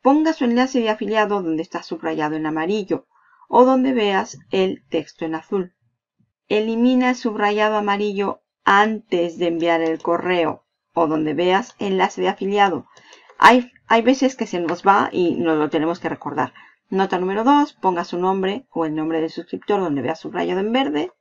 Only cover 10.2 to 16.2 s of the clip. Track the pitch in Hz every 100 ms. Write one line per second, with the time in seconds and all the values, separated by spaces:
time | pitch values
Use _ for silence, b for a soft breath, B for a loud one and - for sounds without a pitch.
10.2 | 180 180 156 - _ _ _ - 160 156
11.2 | 156 143 180 185 240 - 202 190 185 -
12.2 | 185 196 190 208 202 156 - b b b
13.2 | b b - 247 247 _ _ 226 226 262
14.2 | 262 - 214 180 170 175 196 202 - -
15.2 | 170 147 165 156 151 160 156 170 160 156